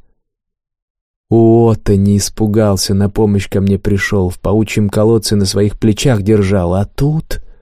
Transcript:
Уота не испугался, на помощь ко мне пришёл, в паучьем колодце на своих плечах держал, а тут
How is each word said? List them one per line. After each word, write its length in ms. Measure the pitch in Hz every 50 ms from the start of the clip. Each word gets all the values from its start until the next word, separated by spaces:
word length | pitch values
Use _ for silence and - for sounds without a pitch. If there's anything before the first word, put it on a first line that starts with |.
| - _ _ _ _ _ _ _ _ _ _ _ _ _ _ _ _ _ _ _ _ _ _ _ _ - 113
Уота 640 | 113 113 113 113 117 117 113 107 - - - 101
не 220 | 98 98 101 101 98
испугался, 760 | - - - - 110 104 104 113 107 104 98 92 - -
на 160 | 101 98 101 101
помощь 400 | - - 110 104 101 98 98 -
ко 140 | - 101
мне 160 | 98 98 98 95
пришёл, 500 | - 101 101 98 - - 104 101 90 90
в 100 | 92 -
паучьем 520 | - 87 101 110 110 - - 110 104 98
колодце 440 | - 107 107 113 117 110 - - 107
на 120 | 104 98
своих 320 | 98 - 101 104 104 - -
плечах 420 | - 110 101 - - 143 117 101
держал, 540 | 92 107 110 104 98 92 101 98 87 85 92
а 100 | 98 104
тут 580 | - _ - 139 151 151 160 - - - - - - - -